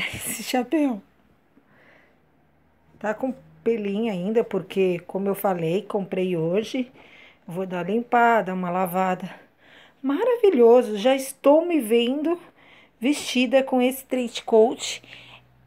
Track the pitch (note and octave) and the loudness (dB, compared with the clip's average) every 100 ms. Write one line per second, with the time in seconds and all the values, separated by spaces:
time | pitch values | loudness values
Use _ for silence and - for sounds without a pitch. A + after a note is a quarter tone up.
0 | - - - - - B3+ B3 D#4+ C#4+ G#3 | -4 -8 -10 -10 -4 -4 -2 0 0 -4
1 | - _ _ _ _ _ _ _ _ _ | -10 _ _ _ _ _ _ _ _ _
2 | _ _ _ _ _ _ _ _ _ _ | _ _ _ _ _ _ _ _ _ _
3 | G#3 G#3+ C4 B3 - - A3+ A#3 G3+ G3 | -8 -4 -6 -8 -16 -6 -2 -2 -2 -4
4 | A#3 F#3 F3+ A3+ A3+ F#3+ E3+ G3 F#3 E3+ | -4 -4 -2 0 0 -4 -4 0 0 0
5 | - F#3+ G3 F#3+ G3+ F3 E3 F#3 G#3 G#3+ | -6 -6 -4 -2 -2 -2 -2 -2 -4 -6
6 | F3 F#3+ F#3 F3 D#3+ F#3+ A3 C4 B3 - | -4 -4 -2 -2 -2 -2 -2 -6 -8 -12
7 | - - - _ - E3+ F#3+ F#3 F3 A3 | -20 -20 -20 _ -12 -10 -6 -6 -4 -4
8 | A#3 A#3+ A#3 A3+ F#3 F#3 F3+ F3+ F#3 F3+ | 0 4 4 4 0 -4 -4 -2 -2 0
9 | F#3 F#3 F#3 - - _ _ - - _ | 0 -2 -6 -16 -20 _ _ -20 -20 _
10 | C4+ D4 A#4 A#4+ G4+ C#4+ A#3 B3 G#3+ G#3+ | -4 0 0 2 4 6 8 8 4 0
11 | A#3 C4+ C4+ - C#4 D4+ F4 D#4+ G#3+ A#3 | 0 0 -4 0 4 4 4 0 2 2
12 | A#3 C#4+ D#4 F4 - _ _ - _ _ | 2 -2 -4 -4 -8 _ _ -20 _ _
13 | A#3+ C#4+ - B3 B3 C4 C4 B3+ B3 C4 | -2 -2 -2 -2 2 2 2 2 0 -2
14 | - B3+ A#3 - - A3+ A3+ D4+ - - | -6 -4 -4 -8 2 4 4 2 -8 -10
15 | - - - - _ _ | -14 -20 -20 -20 _ _